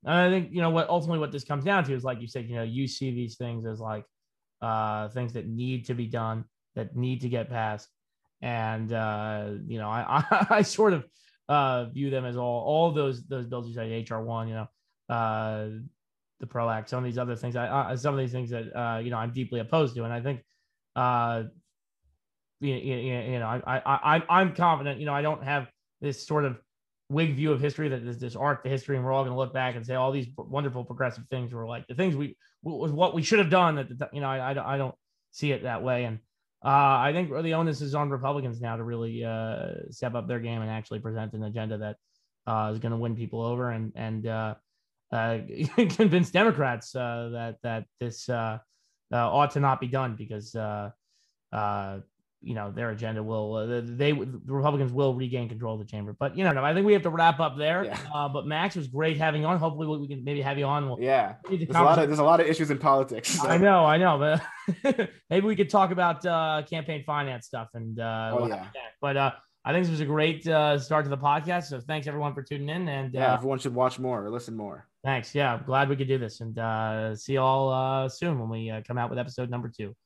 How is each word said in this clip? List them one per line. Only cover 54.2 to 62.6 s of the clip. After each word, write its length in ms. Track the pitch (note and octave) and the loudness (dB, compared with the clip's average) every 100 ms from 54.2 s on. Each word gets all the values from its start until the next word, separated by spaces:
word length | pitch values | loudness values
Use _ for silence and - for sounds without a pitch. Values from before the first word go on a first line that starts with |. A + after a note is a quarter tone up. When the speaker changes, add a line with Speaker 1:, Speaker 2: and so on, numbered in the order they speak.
| A2+ B2+ - | -2 -8 -4
Speaker 1:
Republicans 440 | C3+ C#3+ C#3+ C3+ | 0 2 2 0
will 240 | B2 C#3 | 2 2
regain 340 | B2+ C3 B2 A#2 | 2 -2 -4 -4
control 260 | A2+ A#2 | -6 -6
of 60 | A2 | -6
the 60 | G#2 | -8
chamber. 300 | G#2+ G#2 G2+ | -8 -8 -4
But, 180 | C#3+ - | -4 0
you 60 | |
know, 220 | F#3+ C#3 | 2 2
I 100 | C#3 | 2
think 120 | E3+ G3+ | 4 6
we 60 | |
have 80 | G3+ | 6
to 80 | E3+ | 4
wrap 280 | E3 E3 D#3 | 4 4 6
up 180 | D#3+ C3+ | 0 2
there. 280 | D3+ F3 | 0 2
Speaker 2:
Yeah. 160 | G3 - - | -2 -6 -6
Speaker 1:
Uh, 160 | D3 C#3+ | -2 -2
but 200 | C#3+ C#3+ | -2 -2
Max, 260 | D3+ F#3+ | 0 0
it 60 | F#3 | -2
was 80 | C3+ | -4
great 280 | C3 D#3+ D3+ | 0 0 2
having 260 | D#3+ D3+ | 2 2
you 40 | D3+ | 2
on. 120 | F3+ | 2
Hopefully 280 | E3 D3+ D#3+ | 2 0 -2
we, 120 | D3+ | -2
we 100 | C#3+ | -4
can 160 | C#3 | -6
maybe 160 | B2+ C#3+ | -4 -2
have 180 | C#3 C#3 | -2 0
you 60 | |
on. 240 | C#3 D3 C#3 | 0 0 0
We'll 100 | A#2+ | -2
Speaker 2:
Yeah. 360 | B2 C3+ G2+ - - | 4 4 4 -2 -4
Speaker 1:
leave 120 | F#3+ | -2
the 60 | D#3 | 2
Speaker 2:
There's 100 | E3 | 8
a 20 | |
lot 40 | |
of, 40 | D3+ | 8
Speaker 1:
conversation. 220 | E3 D3 | 8 6
Speaker 2:
there's 80 | D3+ | 6
a 60 | |
lot 160 | D3 E3 | 8 8
of 80 | D#3+ | 8
issues 240 | D#3+ | 4